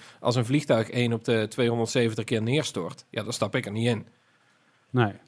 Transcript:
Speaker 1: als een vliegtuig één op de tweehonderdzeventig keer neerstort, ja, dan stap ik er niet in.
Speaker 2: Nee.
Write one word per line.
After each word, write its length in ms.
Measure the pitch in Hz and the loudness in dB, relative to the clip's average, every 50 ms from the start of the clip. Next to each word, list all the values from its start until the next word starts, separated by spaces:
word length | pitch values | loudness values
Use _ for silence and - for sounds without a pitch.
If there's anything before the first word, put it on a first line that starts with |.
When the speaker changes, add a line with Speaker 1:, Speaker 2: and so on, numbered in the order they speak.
| - - - - | -14 -20 -10 -4
Speaker 1:
als 140 | - 123 117 | 0 0 2
een 100 | 127 113 | 2 2
vliegtuig 440 | 117 139 131 127 - 131 113 110 - | 2 2 2 2 4 2 2 2 0
één 220 | - 123 123 117 | 0 0 0 0
op 120 | 117 113 - | 0 -2 0
de 220 | - 117 110 107 104 | 0 0 2 0 0
tweehonderdzeventig 760 | - - 120 117 117 120 113 113 - 127 117 113 107 113 104 | 0 0 0 2 2 0 0 0 2 2 2 2 0 -2 -2
keer 180 | - 120 110 | -2 0 0
neerstort, 640 | 110 117 135 156 139 - - 95 82 95 - - - _ | 0 0 0 0 0 -2 -4 -6 -6 -6 -8 -14 -16 _
ja, 120 | - 104 | -8 -8
dan 100 | 101 107 | -6 -4
stap 220 | - - 110 101 - | -4 -2 -2 -2 -2
ik 100 | 127 - | -2 -4
er 60 | 101 | -4
niet 140 | 104 110 117 123 | -4 0 0 0
in. 180 | 117 104 - - _ _ _ _ _ _ _ _ _ _ _ _ _ _ _ _ | 0 0 -4 -12 _ _ _ _ _ _ _ _ _ _ _ _ _ _ _ _
Speaker 2:
Nee. 220 | - 127 117 101 95 - - | 0 2 2 2 0 -6 -16